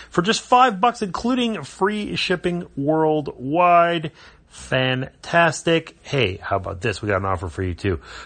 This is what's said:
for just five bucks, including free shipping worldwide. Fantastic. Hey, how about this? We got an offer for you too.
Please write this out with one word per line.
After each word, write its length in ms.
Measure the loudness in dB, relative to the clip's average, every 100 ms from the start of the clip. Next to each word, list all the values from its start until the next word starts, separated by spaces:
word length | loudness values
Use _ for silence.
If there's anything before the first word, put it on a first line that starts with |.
| -6
for 120 | -2
just 200 | 0 0
five 380 | 4 6 6 4
bucks, 220 | 0 0
including 600 | -4 -4 -2 0 -2 -4
free 500 | -8 -2 -2 -2 -4
shipping 540 | -4 -2 -2 -2 -4 -6 -4
worldwide. 1400 | 0 2 2 0 -2 -8 -4 2 4 6 4 2 -4 -10 -20 -20 _
Fantastic. 1500 | -20 -2 0 2 0 -4 -12 0 4 4 2 0 0 0 -12
Hey, 360 | -4 0 0 -2
how 180 | -4 -4
about 240 | -4 -6
this? 220 | -4 -4
We 60 | -2
got 120 | 0
an 60 | 0
offer 220 | -4 -4
for 140 | -6
you 120 | -6
too. 260 | -4 -2 -4 -6 -18